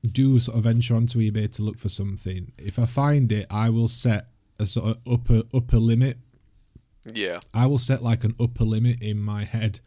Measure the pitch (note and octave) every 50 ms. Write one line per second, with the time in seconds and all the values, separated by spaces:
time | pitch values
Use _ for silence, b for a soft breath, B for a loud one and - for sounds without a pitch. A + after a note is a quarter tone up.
0 | - A#2 - - C3+ C3+ C3 B2 A#2+ - A2+ A#2 G#2+ A#2 A2+ A#2 A#2+ - A#2+ A2+
1 | A#2 A#2 A#2+ A#2 A2 G#2+ G#2 G#2+ G#2 G#2 - - G#2+ G#2+ - - - G2+ - -
2 | G2 G2 G2 G2 - F#2 F#2 F#2 F2+ - - - - G2+ - - A#2+ A#2 - C#3
3 | C#3 D3 D3 D3 C3 A2 G#2 G#2+ G2 - G2 G#2 A2 A#2 A2+ A2+ A#2 A2+ - -
4 | - A#2+ A2 G#2 - - _ _ _ _ _ _ G#2 G2 - A#2+ - G#2+ A2+ -
5 | - B2+ B2 A#2+ A#2+ - A2 A2 A2+ - - C3 A#2+ B2 - A2+ A2+ A#2 A2+ A2+
6 | B2+ C3+ A#2+ - - _ _ _ _ _ _ _ _ _ _ - _ _ _ _
7 | _ - A2+ A2 G2+ F#2 E2+ F2+ - _ - A2 B2 C3+ C#3+ B2+ A#2+ - C3+ B2
8 | A#2 A#2 A2+ A2 - G#2+ A2+ - A#2+ A#2 - - A#2 A2 A2 A2 A#2 A#2+ A#2+ A#2+
9 | A2 G#2+ G#2 G#2 G#2 G#2+ G#2 G#2 G#2 G2+ - A2+ A2 G#2+ F#2+ - _